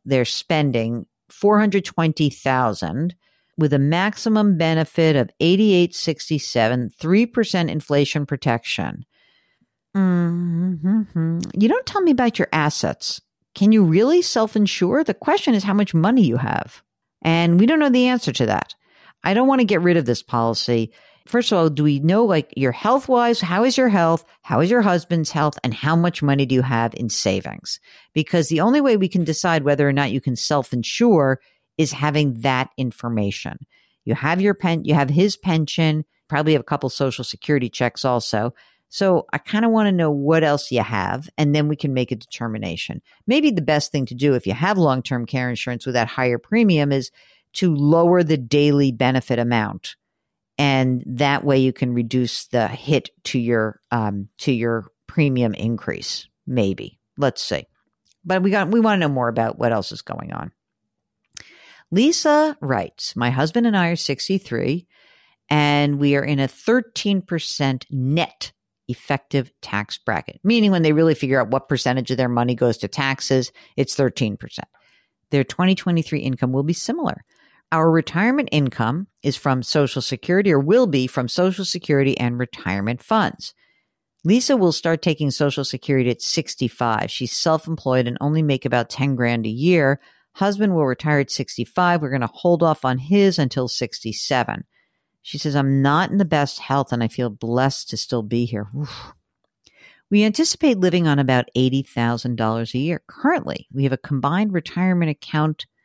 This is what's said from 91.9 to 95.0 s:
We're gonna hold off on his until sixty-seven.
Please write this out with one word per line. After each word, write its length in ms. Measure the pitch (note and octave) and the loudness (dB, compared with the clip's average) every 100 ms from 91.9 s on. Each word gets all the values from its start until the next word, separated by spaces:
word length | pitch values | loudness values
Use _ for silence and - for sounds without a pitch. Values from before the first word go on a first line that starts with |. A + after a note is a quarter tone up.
| F3 | 0
We're 80 | D3 | -2
gonna 200 | C3 A#2 | -4 -4
hold 300 | - F3 E3+ | -2 0 2
off 220 | E3 D#3 | 2 2
on 140 | C3 B2+ | -2 -2
his 400 | C#3 G3+ G3 E3+ | 0 2 4 2
until 300 | C3 - B2 | 0 -2 -4
sixty-seven. 960 | - A#2+ - A2+ G#2+ - C3 A#2 - - _ _ _ | -4 -8 -8 -10 -8 -4 -2 -2 -6 -12 _ _ _